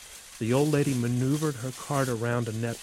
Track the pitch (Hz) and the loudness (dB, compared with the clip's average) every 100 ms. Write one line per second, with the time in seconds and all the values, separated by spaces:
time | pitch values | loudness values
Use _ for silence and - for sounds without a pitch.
0 | - - - - 113 127 147 147 143 127 | -18 -20 -16 -6 2 4 4 4 2 2
1 | 120 123 131 147 156 127 131 - - 143 | 0 2 2 2 0 -4 -8 -8 -2 0
2 | 131 113 117 120 117 110 117 113 | 2 0 0 0 0 -2 -4 -6